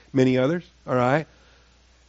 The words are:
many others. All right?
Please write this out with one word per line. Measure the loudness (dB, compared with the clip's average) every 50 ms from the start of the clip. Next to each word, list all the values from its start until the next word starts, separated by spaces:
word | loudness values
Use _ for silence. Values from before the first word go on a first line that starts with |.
| -14 -6
many | 0 0 2 2 2
others. | 2 0 0 -2 -4 -8 -14 _ _ -8
All | -4 -2
right? | 0 0 0 0 -2 -4 -6 -18 _ _ _ _ _ _ _ _ _ _ _ _ _ _